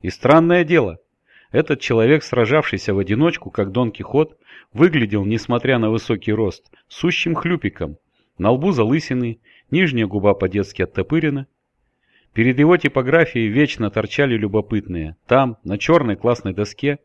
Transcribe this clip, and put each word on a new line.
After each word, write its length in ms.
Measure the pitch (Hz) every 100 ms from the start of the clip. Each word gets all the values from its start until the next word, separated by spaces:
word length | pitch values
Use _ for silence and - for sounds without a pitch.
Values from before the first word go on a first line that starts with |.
И 80 | 92
странное 540 | - 123 160 165 175
дело, 360 | 160 170 104 80 _ _ _ _ _
этот 300 | 117 - 143
человек, 420 | - 113 113 151
сражавшийся 720 | - 120 110 151 - 98 -
в 60 | 98
одиночку, 520 | 92 110 160 160 -
как 200 | - 98
Дон 200 | 110 120
Кихот, 460 | - 98 135 156 _ _ - _
выглядел, 540 | 107 175 156 107 104
несмотря 540 | 98 110 - 120 127 123
на 100 | 110
высокий 420 | 110 - 113 -
рост, 400 | 107 104 - _ _ _
сущим 480 | - 175 - 165
хлюпиком, 640 | 160 170 175 101 - 76 78 _ _ _ -
на 140 | 98
лбу 200 | 127 175
залысины, 680 | 147 110 151 - 127 120 113 _ _ _
нижняя 380 | 160 180 123 104
губа 260 | 101 101
по-детски 500 | 98 92 101 95 -
оттопырена. 640 | 92 - 92 160 156 139 135 _ _ _ _ _ _ _ _
Перед 240 | - 117 131
его 180 | 151 175
типографией 720 | 143 135 127 165 160 123 110
вечно 420 | 117 147 - 104
торчали 460 | 110 104 - 139 113
любопытные. 800 | 104 107 - 107 101 87 78 - -
Там, 300 | 127 127 113
на 140 | 80 101
чёрной 380 | - 165 123
классной 380 | 98 117 117 98
доске 460 | 90 104 - 139 143